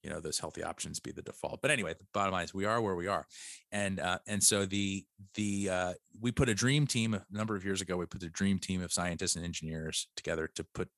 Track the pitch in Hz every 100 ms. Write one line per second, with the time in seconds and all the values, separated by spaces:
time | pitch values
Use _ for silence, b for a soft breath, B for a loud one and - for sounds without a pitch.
0 | 78 80 82 - 80 78 82 82 82 80
1 | - - - - - 107 135 143 90 82
2 | - 101 98 92 80 95 101 113 107 90
3 | 90 92 71 B B B B 104 101 95
4 | 82 90 - 104 - 104 98 98 98 98
5 | - _ 98 - 104 101 98 92 90 90
6 | _ - 117 120 131 101 120 147 143 123
7 | 113 104 - 104 110 104 95 95 92 90
8 | 85 - 90 - 98 95 - 92 87 -
9 | 90 82 - 85 85 85 80 80 80 -
10 | - - - 82 80 - 80 - -